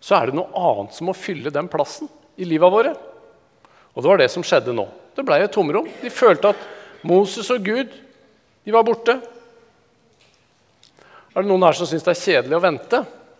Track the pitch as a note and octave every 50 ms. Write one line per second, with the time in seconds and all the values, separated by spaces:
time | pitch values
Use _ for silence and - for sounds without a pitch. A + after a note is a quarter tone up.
0 | - - G#3 F3 A#2 B2+ C3+ D#3+ F#3 - - G3 F3 D#3 A2+ G2+ G2+ G#2+ - -
1 | E3 F#3 F3+ - - - F3 C#3 A#2 D3+ C#3+ C#3+ E3+ F3 - D#3 C#3 - - -
2 | D#4 - - _ _ _ _ - F#3 F3 D#3+ D#3 F3 F3+ G3 A3 A#3+ E4 D#4 -
3 | - - - - - - _ _ _ _ _ _ _ _ _ _ _ _ _ B2
4 | B2 D#3+ G3 F3 B2+ A#2+ - F3+ E3+ - C#3 C3+ A#2 B2 A#2+ A2 G2 - - -
5 | - _ _ - C#4 A#3 D3+ D3+ G3 G3+ - G#3+ F3 D3 D#3 G#3+ - - - -
6 | - A#3+ - - B3+ A3 F3 - - G#3 G3+ - - - - - - - - -
7 | - - F3 F#3+ G#3 F#3+ - A#3+ G#3 - B3+ A#3+ F#3 G3+ A3 B3+ C4+ - - -
8 | - - _ _ _ _ _ _ _ _ _ _ _ G#3 A3 A#3 A3 A#3 A3+ A3
9 | - A#3+ B3+ B3+ - - - - - _ _ _ _ _ _ _ _ _ _ _
10 | _ _ _ _ _ _ _ _ _ _ _ _ _ _ _ _ _ _ _ _
11 | _ _ - - _ _ - F#3 G3 G3+ F#3+ F#3 F#3 D#3+ D3 D#3 F3 C#3 D#3+ D#3
12 | - F3+ E3 E3+ - G3+ E3 B2+ A#2 C3 D#3 E3+ F#3 F3+ D3+ - - - A#3 C#4
13 | A#3 - - - - _ _